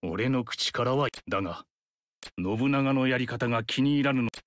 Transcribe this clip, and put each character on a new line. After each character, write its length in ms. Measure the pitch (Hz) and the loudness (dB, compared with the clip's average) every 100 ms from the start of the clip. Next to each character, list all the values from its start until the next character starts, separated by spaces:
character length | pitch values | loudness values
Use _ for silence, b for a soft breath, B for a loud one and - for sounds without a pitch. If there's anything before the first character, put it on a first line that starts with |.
俺 280 | 90 82 123 | -4 -2 0
の 140 | 131 | 0
口 300 | 113 - - | -2 -4 -4
か 100 | - | 0
ら 120 | 120 131 | 0 2
は 140 | 135 - - | 0 -4 -6
だ 120 | 98 | -4
が、 240 | 95 85 - _ _ _ _ _ - - | -2 -6 -14 _ _ _ _ _ -18 -6
信 340 | 90 110 135 | -2 0 2
長 220 | 139 135 | 2 2
の 140 | 135 131 | 2 2
や 100 | 127 | 2
り 100 | 123 | -2
方 200 | 120 120 | -2 0
が 160 | 117 | 0
気 180 | 113 - | -2 0
に 140 | 139 143 | 2 4
入 80 | |
ら 100 | 139 | 2
ぬ 100 | 131 | 2
の。 60 | 117 - | 0 -4